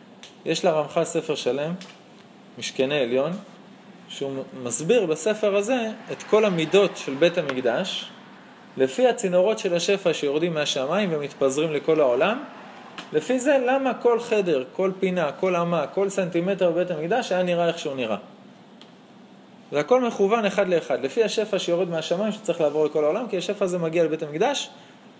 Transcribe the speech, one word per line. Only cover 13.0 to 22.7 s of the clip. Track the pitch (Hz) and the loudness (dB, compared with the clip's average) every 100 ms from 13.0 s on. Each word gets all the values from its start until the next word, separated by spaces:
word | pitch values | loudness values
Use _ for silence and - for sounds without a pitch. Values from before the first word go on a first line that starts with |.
| - | -4
לפי | 156 151 254 | -2 0 0
זה | 254 277 247 | 4 4 4
למה | 269 269 | 2 0
כל | 226 240 233 | 2 2 2
חדר, | 233 214 180 143 127 | 2 0 2 0 0
כל | - 190 190 | -2 -2 0
פינה, | 190 180 151 | 0 0 0
כל | 139 190 175 | 0 0 2
אמה, | 170 170 139 | 2 0 0
כל | - 196 | 0 0
סנטימטר | 196 180 175 180 190 180 | 0 -2 0 0 2 2
בבית | 165 180 | 2 0
המקדש | 160 160 233 226 | -2 -2 -2 0
היה | 185 | 0
נראה | 180 170 170 | 0 2 0
איך | 165 | -2
שהוא | 151 135 | -4 -4
נראה. | 113 101 - - - - - - - - - - - - - - - | -4 -4 -8 -20 -20 -20 -20 -20 -20 -20 -20 -20 -20 -20 -20 -20 -6
זה | 143 | -2
הכל | 147 254 | 2 2
מכוון | 240 226 196 233 202 | 2 0 2 2 0
אחד | 202 190 | 0 2
לאחד, | 170 - 123 131 | 0 0 -2 -2
לפי | 233 | 0
השפע | 214 220 214 190 | 0 0 -2 -2
שיורד | 180 170 185 | 0 0 0
מהשמיים | 165 151 175 214 | -2 -2 -2 -2
שצריך | 202 - 165 | -4 -4 0
לעבור | 147 | 0